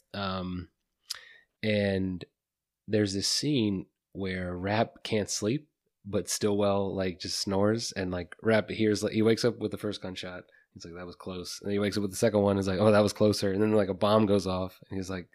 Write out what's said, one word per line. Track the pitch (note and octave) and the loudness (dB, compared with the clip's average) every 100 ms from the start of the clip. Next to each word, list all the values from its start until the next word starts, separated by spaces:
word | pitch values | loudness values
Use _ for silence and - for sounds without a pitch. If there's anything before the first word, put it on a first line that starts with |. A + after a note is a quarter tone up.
| _ | _
Um, | G2+ G2 F#2+ F2+ F2+ F2 _ _ _ - - - - _ _ | -8 -6 -4 -6 -8 -10 _ _ _ -18 -16 -18 -20 _ _
and | G#2+ G#2 G2+ F#2+ F#2+ F2+ - _ _ _ _ _ - | -2 0 0 0 -2 -6 -10 _ _ _ _ _ -2
there's | G#2+ G#2 | 0 2
this | G2 F#2+ | 0 -2
scene | - C#3+ C#3+ G#2+ F#2 - _ _ | -2 0 2 2 0 -6 _ _
where | - F#2+ F#2 F2+ F2+ | -8 -6 -4 -6 -4
Rapp | F#2+ G#2+ A#2 - | -2 0 -2 -4
can't | - A2 F#2+ | -4 -2 -2
sleep, | - G#2 D3 - _ _ _ G2+ | -2 -2 -2 -6 _ _ _ -6
but | G2 - | -4 -4
Stilwell, | - G#2 G2+ G2+ G2 G2 F#2+ | -2 0 2 2 2 0 -2
like, | F#2+ E2+ | -4 -4
just | F#2+ - | -8 -6
snores, | - G2 G#2 A2+ - | -2 2 2 2 -4
and, | - F#2 | -6 -4
like, | F2+ F2 - | -6 -8 -6
Rapp | A2 A2 - | 2 2 0
hears, | - G#2+ G2+ | 0 0 2
like, | G#2 | 0
he | A2 | 2
wakes | G#2+ A2 A#2+ | 2 2 0
up | A2 | -2
with | G#2+ | -6
the | G2 | -6
first | G#2 G2 | -8 -8
gunshot. | F#2+ F#2 F#2 F2+ - _ _ | -10 -10 -12 -14 -16 _ _
He's | G2 F2 | -20 -16
like, | E2+ | -14
"That | F2 | -14
was | E2+ | -14
close." | F#2+ F2+ E2+ - | -10 -10 -10 -10
And | G2+ | -2
he | G2+ | 0
wakes | G2+ G#2 | 0 0
up | |
with | G2+ | -4
the | - | 2
second | A#2 G#2 | 2 4
one. | G2+ G2 | 4 4
He's | F#2+ | 2
like, | F#2 | 4
"Oh, | G#2+ | 6
that | G#2 | 6
was | G#2 | 6
closer." | - G#2 G2 G2+ | 4 2 4 0
And | F#2+ | 2
then, | G#2+ | 4
like, | G#2+ F#2+ | 4 2
a | F2+ | 0
bomb | G#2 A2 G#2 | 2 4 4
goes | G2+ F#2 | 2 2
off, | F#2 F#2 - - | -2 -4 -10 -10
and | F#2+ | -8
he's | F#2 | -6
like, | F#2+ E2+ | -8 -10